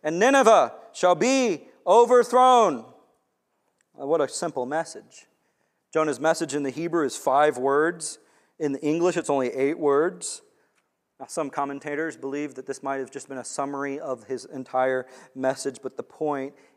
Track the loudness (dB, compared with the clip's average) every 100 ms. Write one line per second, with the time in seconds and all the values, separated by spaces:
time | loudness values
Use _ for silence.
0 | -4 2 4 6 6 6 4 -2 -18 0
1 | 2 4 2 2 2 -2 -8 _ 4 6
2 | 6 6 4 4 6 6 4 0 -8 -20
3 | _ _ _ _ _ _ _ _ _ -12
4 | -2 0 0 -4 -6 -6 -4 -4 -6 -12
5 | -20 -20 _ _ _ _ _ _ _ -2
6 | -2 0 0 0 -4 -4 -6 -6 -4 -2
7 | -2 -2 0 4 2 2 0 2 0 -2
8 | -12 -14 _ _ _ -6 -6 -4 -2 0
9 | 0 0 -2 -2 -2 -2 -2 0 2 2
10 | 0 -4 -12 -14 _ _ _ _ _ _
11 | _ _ -10 -8 -6 -4 -6 -6 -8 -6
12 | -6 -8 -10 -8 -8 -10 -12 -10 -6 -6
13 | -8 -12 -14 -14 -10 -8 -6 -6 -8 -8
14 | -8 -10 -8 -10 -10 -14 -6 -2 0 -2
15 | -6 -16 -20 -6 -4 -4 -8 -10 -12 -12
16 | -16 -8 -6 -4 -8 -14 _